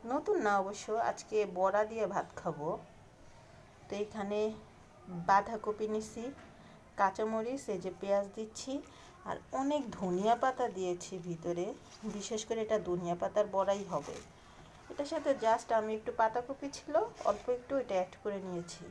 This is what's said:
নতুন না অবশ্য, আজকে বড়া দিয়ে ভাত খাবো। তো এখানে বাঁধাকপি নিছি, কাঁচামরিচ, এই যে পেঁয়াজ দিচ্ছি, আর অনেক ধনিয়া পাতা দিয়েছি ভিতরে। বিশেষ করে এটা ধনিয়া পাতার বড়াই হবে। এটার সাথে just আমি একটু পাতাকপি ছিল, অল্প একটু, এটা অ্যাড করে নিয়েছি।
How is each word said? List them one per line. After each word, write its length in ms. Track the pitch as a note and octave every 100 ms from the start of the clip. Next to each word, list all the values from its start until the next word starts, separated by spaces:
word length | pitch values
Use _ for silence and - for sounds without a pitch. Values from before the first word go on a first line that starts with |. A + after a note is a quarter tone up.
| A#3
নতুন 240 | C#4 D4+ G4 G#3+
না 60 | G3+
অবশ্য, 240 | F#3+ G#3 - A3 A#3
আজকে 260 | - - G#3+ G3 F3+
বড়া 240 | F#3+ G3+ G#3+
দিয়ে 140 | A3+ G3
ভাত 140 | G3 - -
খাবো। 280 | F3 D3 D3 G#3+ - - - - - - - - - - -
তো 60 | G3+
এখানে 340 | G#3 A3 G3+ G#3 A3 A3 - - - - - F3 E3+
বাঁধাকপি 580 | G3 G3+ A3+ G#3+ G#3+ G#3+
নিছি, 300 | G#3+ A3 - A#3+ C#4+ - - - - - -
কাঁচামরিচ, 640 | G3 F#3+ A3 A3 A3+ C4+ -
এই 60 | F#3+
যে 60 | F3+ F3+
পেঁয়াজ 260 | G3 G3+ G3+ A3
দিচ্ছি, 360 | A3 - - C#4 - - - - -
আর 80 | - - C4
অনেক 220 | C4+ D4 A#3+ F3
ধনিয়া 340 | F#3 F3+ G#3+ A#3
পাতা 240 | C4 B3+ A#3+ F#3+
দিয়েছি 360 | F#3 F3 - F#3+ F3
ভিতরে। 380 | D#3+ E3+ F3 F#3 C#4+ - - G#3+ G3
বিশেষ 240 | - A3 -
করে 120 | A3+ G#3+
এটা 120 | A3 F3
ধনিয়া 260 | F3+ F3 E3+
পাতার 240 | F#3+ G#3 G3+ F#3+
বড়াই 260 | F#3+ G3+ F#3
হবে। 240 | D#3+ D3 - - - - - - - -
এটার 180 | - C#4+
সাথে 180 | D#4+ D4 C#4
just 260 | A3 A#3 - A3+
আমি 100 | G#3+ A3
একটু 120 | A#3+ A#3
পাতাকপি 480 | A3 A#3+ B3 C4+ C#4 -
ছিল, 160 | - D4+ A4+ - -
অল্প 140 | G3+ - B3
একটু, 140 | - C#4
এটা 120 | B3 F#3+
অ্যাড 140 | F3+ -
করে 160 | G#3 G3 F#3
নিয়েছি। 380 | F3 F3 - -